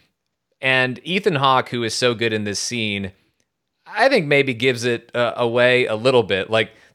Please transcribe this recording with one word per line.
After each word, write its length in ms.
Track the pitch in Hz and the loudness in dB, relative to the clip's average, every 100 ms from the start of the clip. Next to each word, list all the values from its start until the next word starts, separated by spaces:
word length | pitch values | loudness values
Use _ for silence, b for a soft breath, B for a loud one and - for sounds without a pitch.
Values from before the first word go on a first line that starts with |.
| b _ _ _ _ - | b _ _ _ _ -6
And 400 | 131 131 127 120 | -2 0 0 -4
Ethan 320 | 156 190 202 143 | -6 -2 0 0
Hawke, 320 | 135 131 120 | 2 2 0
who 140 | 120 | -4
is 120 | 110 | -4
so 200 | - 127 | 0 -2
good 180 | 107 113 | 0 -2
in 120 | 107 | -2
this 140 | 104 95 | -4 -6
scene, 540 | - 120 107 101 95 - _ _ _ _ _ _ - | -6 -4 -4 -4 -8 -12 _ _ _ _ _ _ -8
I 220 | 202 269 | 0 2
think 180 | 247 147 | 2 2
maybe 280 | 143 135 | 2 2
gives 300 | 113 131 117 | 0 0 0
it, 260 | 120 117 - | -2 -4 -4
uh, 200 | 120 120 - | -4 -2 0
away 500 | 120 120 123 123 - | 0 4 4 4 2
a 80 | |
little 280 | 110 123 123 | 0 2 2
bit. 280 | 101 95 82 | 2 -2 0
Like, 220 | 113 107 b b | 0 -2 b b